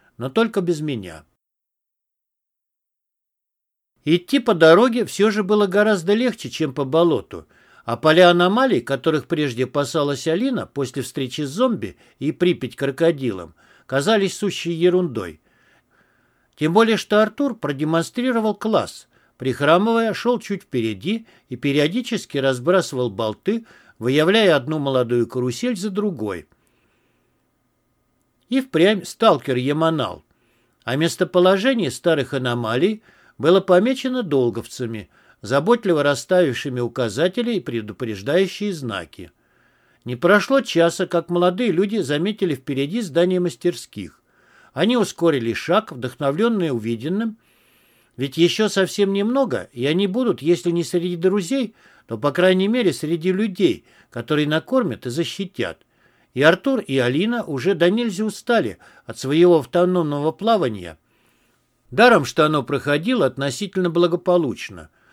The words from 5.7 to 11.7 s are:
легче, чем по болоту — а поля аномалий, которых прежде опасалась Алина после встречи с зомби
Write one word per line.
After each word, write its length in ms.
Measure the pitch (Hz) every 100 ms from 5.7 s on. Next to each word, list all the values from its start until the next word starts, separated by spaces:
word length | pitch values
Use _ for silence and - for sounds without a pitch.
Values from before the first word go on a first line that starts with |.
| 190 214 202 165
легче, 360 | 214 254 - 123
чем 240 | - 156
по 100 | 127
болоту — 640 | 135 156 170 131 - 85 - _ _ _ -
а 120 | 117
поля 340 | 156 160 175
аномалий, 500 | 175 180 220 262 156
которых 460 | - 139 165 156 -
прежде 360 | 156 147 117
опасалась 640 | 127 143 139 165 143 131 160
Алина 380 | 170 262 226 104
после 380 | - 131 -
встречи 380 | 127 - 131 -
с 80 | 143
зомби 480 | 160 254